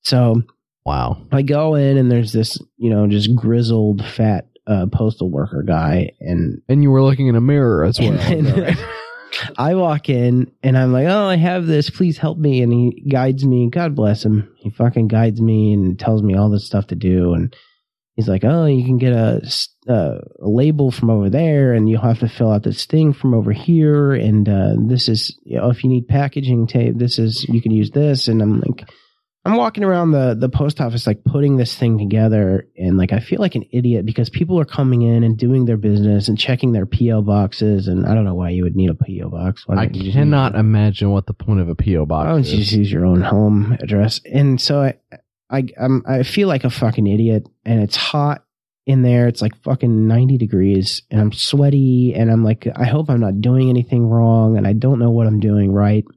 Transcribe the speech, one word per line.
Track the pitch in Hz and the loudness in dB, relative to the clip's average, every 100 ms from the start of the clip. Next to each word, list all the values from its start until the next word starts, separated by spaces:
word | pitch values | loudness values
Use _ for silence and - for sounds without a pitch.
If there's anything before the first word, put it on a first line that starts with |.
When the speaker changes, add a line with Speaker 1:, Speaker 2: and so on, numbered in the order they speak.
Speaker 1:
So | - 127 120 113 113 _ _ _ - | 0 2 2 2 -2 _ _ _ -6
Speaker 2:
Wow. | 69 60 - - | -4 -4 -6 -4
Speaker 1:
I | 135 | -2
go | 139 147 156 151 | 0 0 0 2
in | 139 139 | 2 2
and | 123 | 2
there's | 120 110 | 2 0
this, | 113 110 - - _ | -2 -2 -6 -16 _
you | 117 | -2
know, | 104 104 | 2 2
just | 104 104 120 | 2 2 0
grizzled, | 110 117 117 113 107 101 104 | 2 0 2 0 0 0 -4
fat, | - 110 98 - _ - | -2 0 0 -6 _ -4
uh, | 143 185 | -2 0
postal | - 110 107 92 | -2 -2 -2 -4
worker | 71 - 73 | -4 -4 -6
guy. | - 78 82 90 - _ | -2 -2 0 -2 -2 _
And | - 87 82 - - | -6 -4 -4 -6 -2
Speaker 2:
And | 139 | 2
you | 143 | 4
were | 135 | 4
looking | 135 135 131 | 2 2 2
in | 117 | 2
a | |
mirror | 127 143 123 90 | 2 2 2 2
as | 82 113 | 0 0
well. | 117 104 | 0 0
Speaker 1:
And | - 165 143 | 0 0 0
Speaker 2:
Is | 131 | 0
that | |
right? | 170 175 - - - - - - - | -2 -4 -6 -16 -16 -20 -14 -12 -10
Speaker 1:
<laughs> | - | -4
I | 139 185 | -2 0
walk | 175 151 - | 0 -2 -2
in | 127 123 123 127 _ | 0 2 2 -2 _
and | 135 131 | 0 2
I'm | 127 | 2
like, | 127 151 | 2 2
"Oh, | 202 196 | 0 0
I | 180 | 0
have | 175 185 165 | 0 0 0
this. | 151 147 | 0 -2
Please | - 180 151 | -2 -2 0
help | 156 165 | -4 -2
me." | 151 127 | 0 2
And | 120 | 2
he | 120 120 - 143 | 2 0 -2 -4
guides | 135 131 135 139 | 0 0 0 0
me. | 123 120 | 2 0
God | 175 170 139 | -2 -4 0
bless | 104 107 | 0 0
him. | 113 107 101 _ | 0 0 -2 _
He | 104 | -14
fucking | - 123 127 110 | -2 -2 0 0
guides | 113 113 107 | 2 0 0
me | 113 110 107 | 0 2 2
and | 104 92 90 | 2 0 -2
tells | - 110 | -2 0
me | 104 95 | 0 2
all | 107 | 2
this | 104 - | 0 -2
stuff | 101 98 | -6 -4
to | 87 | -4
do. | 92 92 87 | 0 0 0
And | 85 104 - _ _ _ _ _ - | 0 -4 -8 _ _ _ _ _ -6
he's | 113 | -2
like, | 95 113 | 0 0
"Oh, | 165 156 | 0 2
you | 135 123 | 0 0
can | 123 | 0
get | 127 | 0
a | 117 113 117 | 0 0 -2
s-, | - - - _ - | -6 -8 -8 _ -4
uh, | 117 78 50 - - | -2 -2 -6 -14 -8
a | 98 | -2
label | 113 147 156 135 | 0 2 2 -2
from | - 117 | 0 0
over | 110 98 | 2 0
there | 127 165 147 135 | 0 0 2 2
and | 117 110 | 2 2
you'll | 113 | 2
have | 113 117 | 0 0
to | 113 | -2
fill | - 117 | -2 0
out | 104 | 0
this | 107 104 - | -2 -6 -2
thing | 156 156 | 2 2
from | 139 135 | 2 0
over | 117 107 | 0 0
here. | 110 - 165 151 147 143 | -2 0 2 4 2 2
And, | 135 107 107 104 | 0 2 2 2
uh, | 98 101 107 110 | 2 0 0 0
this | 127 117 | 0 0
is, | 110 - - | -2 -4 -12
you | - 60 | -8 -4
know, | 117 | -2
if | 120 | 0
you | 131 | 0
need | 127 123 | 0 0
packaging | 135 143 147 131 120 113 | -2 -2 -4 -2 0 0
tape, | 123 117 117 | 0 -2 0
this | 120 - | -2 0
is, | 113 117 - | -2 -2 -2
you | 117 | -2
can | 113 | 0
use | 110 104 | 0 0
this." | 143 147 131 - | 0 0 0 0
And | 113 | 0
I'm | 107 107 | 0 0
like, | - - - _ _ _ _ _ 190 | -2 -6 -12 _ _ _ _ _ -2
I'm | 226 | 0
walking | 233 208 196 | -2 -2 -2
around | 180 170 | 0 2
the, | 147 127 113 | 2 0 0
the | 127 | -2
post | - 147 - | 0 -2 -2
office, | 123 120 117 | -4 -4 -4
like, | 104 | -2
putting | - 143 143 135 | -2 0 2 2
this | 117 | -2
thing | - 117 113 | -2 0 0
together. | 101 107 110 107 95 95 - - | 0 0 2 2 2 0 -4 -6
And, | 90 95 | 0 0
like, | 92 | 2
I | 98 | -2
feel | - 190 | -2 -2
like | 196 120 | -2 -4
an | - | -4
idiot | 123 120 117 104 | -2 0 0 -2
because | 120 117 | -4 -4
people | - 170 180 | -4 -2 0
are | 147 | -2
coming | - 135 123 | -2 0 2
in | 117 117 | 2 2
and | 113 110 | 2 0
doing | 120 131 | 0 2
their | 120 110 | 2 0
business | 104 104 104 104 104 | 0 2 2 2 0
and | 101 | -2
checking | - 127 127 | -2 0 0
their | 113 95 | 0 -2
P | - 120 | 0 0
O | 110 | 0
boxes. | 104 104 95 - 107 98 98 | 0 0 0 -2 0 0 0
And | 92 90 | -2 0
I | |
don't | 110 101 | 0 0
know | 87 | -2
why | 87 | -4
you | 90 | -2
would | 90 95 | -2 0
need | 92 | 0
a | |
P | 80 - 92 | 0 -4 -6
O | 85 | -10
box. | 82 90 - - | -6 -6 -6 -4
Why | 98 | -2
Speaker 2:
I | 113 | -2
Speaker 1:
don't | 95 | -4
you | |
just | 95 123 | -2 2
Speaker 2:
cannot | 147 147 131 | 2 2 0
Speaker 1:
use | 104 | 0
Speaker 2:
imagine | 110 107 107 98 101 | 2 4 2 0 0
what | 101 - | 0 -4
the | |
point | 101 - 101 | -8 -2 0
of | 85 | 0
a | 82 | -2
P | - 85 | 0 0
O | 76 | 0
box | 78 156 | -2 0
Speaker 1:
Why | |
don't | 160 123 | 0 0
you | 104 | -2
Speaker 2:
is. | 101 | 0
Speaker 1:
just | |
use | 107 101 | 0 0
your | - 90 | 0 2
own | 90 | 2
home | 92 101 107 104 104 117 | 2 2 2 2 0 -2
address? | 107 104 110 - - | -2 0 0 -2 -4
And | 135 143 127 | 0 0 0
so | - 143 | -2 0
I, | 135 - _ - _ _ _ | -2 -4 _ -20 _ _ _
I, | 135 131 - | -4 -4 -4
I'm, | 127 131 - | 0 0 0
I | 131 | -2
feel | 131 - 196 | -2 -2 0
like | 135 123 | 0 -2
a | |
fucking | - 113 113 101 | -2 -2 0 0
idiot, | 107 113 110 - _ | 2 2 0 -4 _
and | 110 113 | -2 0
it's | 104 - | 0 -4
hot | - 151 143 147 _ _ _ _ - | -4 -2 -2 -4 _ _ _ _ -2
in | 135 | 2
there. | 123 120 120 | 4 4 2
It's, | 113 | 0
like, | 107 - | -6 -6
fucking | - 131 120 110 110 | -6 -2 0 2 2
ninety | 117 131 131 | 2 2 2
degrees, | 110 95 98 98 95 - _ | 0 0 2 0 -2 -8 _
and | 110 | 0
I'm | 107 | 0
sweaty, | - - 143 143 139 135 123 123 - | -2 -2 0 2 2 2 2 0 0
and | 113 | 2
I'm | 113 | 2
like, | 110 113 117 - | 2 0 -4 -4
"I | |
hope | 120 147 151 | -2 -2 0
I'm | 120 | 0
not | 107 98 | 0 0
doing | 117 131 131 | 0 2 2
anything | 123 120 120 117 | 0 0 0 2
wrong, | 117 113 113 110 110 | 2 2 4 2 2
and | 101 | 0
I | |
don't | 110 131 131 | 0 0 2
know | 120 | 2
what | 117 113 | 2 2
I'm | 107 | 2
doing | 107 104 98 | 2 2 2
right." | 101 104 107 - | 2 2 0 -2